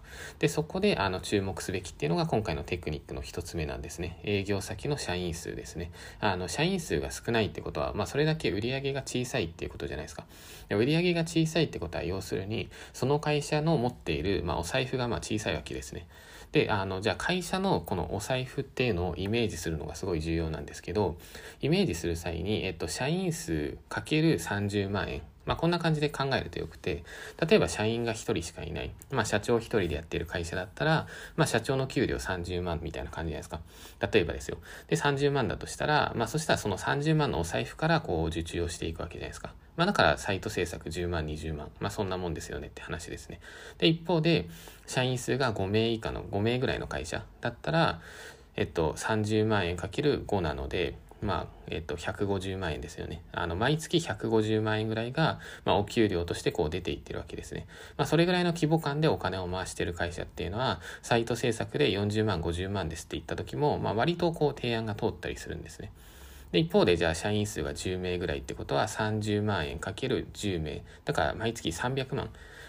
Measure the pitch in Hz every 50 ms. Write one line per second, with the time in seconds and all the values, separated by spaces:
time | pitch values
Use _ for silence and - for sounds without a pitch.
0 | - - - - - - - - - 151 - - - - - 92 98 104 - -
1 | 98 95 92 92 - - 104 101 95 95 92 - - - 92 92 92 - - -
2 | - 151 165 175 160 165 - 113 101 92 87 85 87 - - 87 - 80 78 71
3 | - - - 65 67 - - 90 - - - 85 78 71 64 62 - 76 - -
4 | 87 85 82 - - - 101 101 98 101 101 95 95 - 107 - - 139 147 139
5 | - - 90 90 90 87 82 85 - - - - - - - 82 82 82 - -
6 | - - - - - 104 92 92 90 90 - - 156 180 196 185 160 - 90 76
7 | 67 67 - - - - 120 226 175 117 - - - - 78 78 69 - - 98
8 | 104 - - 135 151 156 156 160 - 120 87 98 104 120 131 135 139 139 139 139
9 | 135 - - 143 135 - - 131 92 82 - - - - - - - 71 - 73
10 | 76 - - - - - - - - - - - - - 98 101 120 135 156 160
11 | 180 180 170 170 165 165 - 165 160 160 - 175 151 135 - - 85 80 80 76
12 | 73 80 92 95 90 - - 110 95 98 110 - 180 - - - - - - -
13 | - 127 143 151 151 151 147 147 147 - 156 151 151 160 165 123 117 123 - -
14 | - - 78 71 76 98 98 - - 85 76 - 82 - - 131 135 131 - 127
15 | 123 120 98 80 - - 110 104 - 104 85 78 - - 67 65 - - - 87
16 | - - - - - - - - - - - 156 117 - 107 101 95 98 95 95
17 | 101 110 90 - - - 180 185 170 - - 190 196 196 156 87 80 - 104 90
18 | - - - 101 - - 131 127 127 127 - - 131 - - - 127 123 107 87
19 | 90 90 82 87 95 98 110 120 117 104 - - - 85 80 76 76 78 78 -
20 | - 95 90 80 78 82 82 82 82 80 78 78 71 - - - - - 90 107
21 | 104 85 78 - - - - - - - - - - 135 165 196 202 - 85 82
22 | - 87 85 82 - 87 82 82 82 98 107 87 73 95 87 82 85 - - -
23 | 127 143 160 185 196 180 160 - - - 165 78 76 69 - - - - - -
24 | 101 - 151 156 156 165 131 87 - - 101 101 101 101 98 104 98 98 101 95
25 | 82 - 65 67 - - - - - - 127 - - 165 175 170 170 165 156 147
26 | 151 147 - - 135 139 131 101 82 - - - 80 80 - - - 90 78 -
27 | - - - - - - - - 165 160 220 196 107 82 - - 107 110 117 117
28 | 120 117 110 107 - - 110 92 87 - - - - - - 73 - - - -
29 | - - 139 127 110 - - 104 - - 120 117 113 - - 110 92 85 80 71
30 | 80 - - 82 82 - - 92 82 82 87 92 90 98 - - 143 156 160 139
31 | - - - - - - - - 160 117 - 113 110 - 135 135 131 127 - 143
32 | 110 82 69 62 - - 92 90 87 87 92 87 87 87 85 82 82 80 - -
33 | 65 - - - 82 82 73 73 76 - - 82 - - - - - - - -
34 | - 101 - 107 87 78 - - - - - - - - - - - - - 156
35 | - 143 139 139 143 143 139 143 - - - - - - - - 139 143 151 143
36 | - - - - 117 - - 156 160 - - - - 107 95 92 - 120 139 139
37 | 143 160 160 156 147 123 69 73 85 - - 123 120 120 - - 156 160 170 156
38 | - - 90 80 82 82 82 82 82 82 - 85 85 85 - - 87 82 82 -
39 | - 80 - - - - - - - - - - - - - - 170 196 208 -
40 | 101 78 73 - - - 101 92 87 - - 95 90 - - 85 - 87 85 90
41 | 87 85 87 82 78 78 78 76 - 80 78 76 - - - - 110 101 - -
42 | 104 92 92 92 90 87 85 87 85 - 71 71 71 71 - - - - 80 80
43 | - - - - - - 82 - - - - - - - - - - 170 165 165
44 | - - 180 165 156 170 165 - - - - - - - - - - - - 135
45 | 127 127 127 123 - - 127 127 139 123 107 - 95 95 104 110 110 113 117 107
46 | - 73 62 55 - - - 101 104 117 123 123 131 - 69 55 62 - - 69
47 | 67 - - - - - - - - 123 - - - - 156 165 160 - - 165
48 | - - - - - - - - - - - - 104 - - 85 80 76 - -
49 | - - 113 107 107 104 110 107 107 107 107 101 90 85 87 87 - 92 - -
50 | 139 147 127 - - - 104 98 87 76 69 65 67 67 - 95 82 67 - -
51 | - - - - - 104 90 - - - - - - - 87 85 82 - 73 -
52 | - - 95 - 104 98 98 95 90 98 95 95 95 82 76 - - 80 - 85
53 | 85 82 82 82 - - - - 85 85 85 92 113 135 156 156 - - - 165
54 | 160 - 98 101 - 113 113 110 107 107 107 107 107 110 107 107 110 110 110 113
55 | 117 120 127 - 160 - - - - - - - - - 90 95 101 - - 123
56 | 110 101 95 85 85 - - - - - - - 82 78 80 92 - - 73 -
57 | - - - - - - - - - - - - 82 - - - - - - -
58 | 147 - - 156 170 175 180 180 175 175 160 170 - 151 165 160 - 147 143 151
59 | 156 147 101 90 - 92 92 95 92 87 90 92 90 - - - 90 85 87 -
60 | 90 85 85 - - - - - 85 82 95 113 131 123 98 - - - - -
61 | - - 123 117 113 - 123 - - 123 110 - - 107 - 135 147 127 95 98
62 | 104 107 104 110 107 107 98 82 80 85 85 90 92 95 101 101 90 80 80 -
63 | - - 82 78 - - - - - - - 131 147 147 107 - - 104 98 107
64 | 120 160 170 175 180 170 160 - 151 143 135 - - 120 117 113 113 110 101 104
65 | 120 107 - - - 71 - - - - 80 80 - - - - - - - -
66 | - - - - - - - - - - - 170 165 165 - 208 185 92 87 80
67 | 85 82 80 - - 104 104 104 104 101 - - 73 69 71 - - 92 92 92
68 | 90 90 90 87 90 82 71 69 69 - - - - - 139 143 123 - - -
69 | 110 107 107 110 104 107 104 104 104 107 101 90 78 69 65 - - - 101 -
70 | - 127 120 85 - - - - - 104 92 82 78 76 69 - - - - -
71 | - - - - 78 71 - - - 117 113 - - - - - - 123 135 135
72 | 131 - - 117 - - - - - - - - -